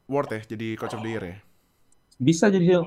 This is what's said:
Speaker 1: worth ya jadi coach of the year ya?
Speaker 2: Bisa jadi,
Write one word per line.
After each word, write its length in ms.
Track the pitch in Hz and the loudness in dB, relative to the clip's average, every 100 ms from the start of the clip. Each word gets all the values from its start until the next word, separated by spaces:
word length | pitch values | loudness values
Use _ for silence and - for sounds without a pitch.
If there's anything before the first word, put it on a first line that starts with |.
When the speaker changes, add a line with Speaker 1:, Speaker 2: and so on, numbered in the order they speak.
| - | -4
Speaker 1:
worth 240 | 139 143 | -2 -2
ya 80 | 110 | -6
jadi 320 | 107 110 113 110 | -8 -8 -6 -6
coach 200 | 113 110 | -8 -6
of 80 | |
the 60 | 110 | -6
year 140 | 110 | -6
ya? 140 | 90 101 _ _ _ _ _ _ _ - | -8 -12 _ _ _ _ _ _ _ -2
Speaker 2:
Bisa 360 | 127 165 214 | 0 4 4
jadi, 320 | 190 175 180 | 4 4 4